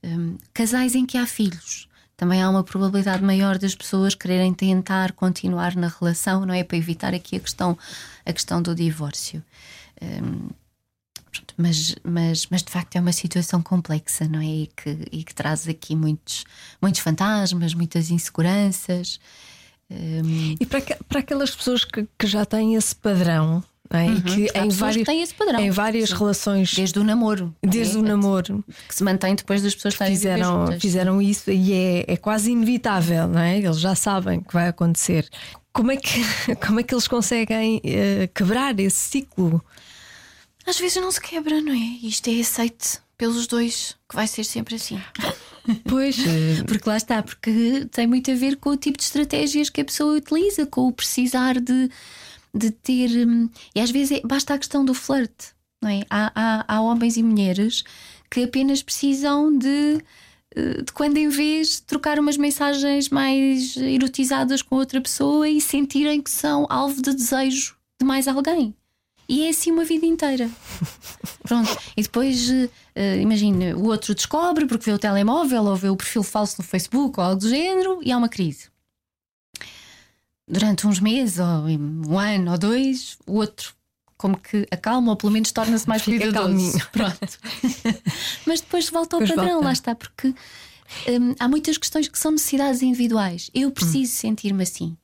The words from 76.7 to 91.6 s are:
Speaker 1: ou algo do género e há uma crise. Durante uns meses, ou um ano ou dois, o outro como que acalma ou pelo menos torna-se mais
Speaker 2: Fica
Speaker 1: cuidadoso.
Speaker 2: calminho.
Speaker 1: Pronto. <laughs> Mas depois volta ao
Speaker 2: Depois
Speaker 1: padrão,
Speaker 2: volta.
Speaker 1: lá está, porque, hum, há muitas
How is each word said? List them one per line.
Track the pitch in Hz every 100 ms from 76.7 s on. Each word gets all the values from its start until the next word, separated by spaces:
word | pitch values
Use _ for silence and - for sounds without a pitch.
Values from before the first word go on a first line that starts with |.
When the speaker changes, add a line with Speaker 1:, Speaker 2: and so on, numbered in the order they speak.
| 185 175 247 277 -
Speaker 1:
ou |
algo | 185 190
do | 208
género | 262 349 381 381 370
e | 285
há | 247
uma | 233
crise. | 233 175 139 - _ _ _ _ _ _ _ _ - - - - - _ _ _ _ _
Durante | 175 214 196 208
uns | 190
meses, | 208 240 247 170
ou | 175 165 151 156 147 160 151
um | 180
ano | 202 208 180
ou | 175
dois, | 202 240 269 254 - - -
o | 202
outro | 214 - - - _ _ _ _
como | 196 190
que | - 208 202
acalma | 175 220 247 240
ou | 214
pelo | 208
menos | 214 220
torna-se | - 220 226 -
mais | 220
Speaker 2:
Fica | 214 226
Speaker 1:
cuidadoso. | 220 214 190
Speaker 2:
calminho. | 190 180 165 -
Speaker 1:
Pronto. | 220 208 170 196 - 226 - 262 -
<laughs> | 226 - - - - - -
Mas | 320
depois | - 359 330
volta | 330 330 339
ao |
Speaker 2:
Depois | 320 320
Speaker 1:
padrão, | -
Speaker 2:
volta. | 349 285
Speaker 1:
lá |
está, | 254 -
porque, | 233 - - 262 262 - - - - _ - -
hum, | 247 240 254
há | 247
muitas | 294